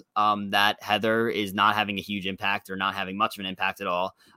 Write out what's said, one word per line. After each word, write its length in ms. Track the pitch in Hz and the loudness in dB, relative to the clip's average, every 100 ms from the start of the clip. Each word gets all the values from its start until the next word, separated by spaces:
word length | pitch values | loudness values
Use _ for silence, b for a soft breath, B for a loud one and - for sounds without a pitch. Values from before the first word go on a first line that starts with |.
| - 107 | -8 -2
um, 360 | 104 104 101 | 0 0 0
that 300 | 101 104 104 | 2 2 2
Heather 460 | - 107 113 113 117 | 0 2 4 2 2
is 260 | 98 101 | 0 -2
not 220 | 101 104 107 | 2 4 4
having 220 | 104 98 | 0 -2
a 20 | |
huge 240 | 90 101 92 | -4 -6 -6
impact 440 | 95 98 104 - | -4 -2 -4 -4
or 80 | 95 | -4
not 180 | 98 98 | -2 -2
having 220 | 92 98 | -4 -2
much 200 | 107 101 | -2 -2
of 40 | |
an 40 | 95 | -6
impact 360 | 92 95 95 | -2 -2 -2
at 60 | 98 | -2
all 280 | 87 95 - b | 0 -2 -4 b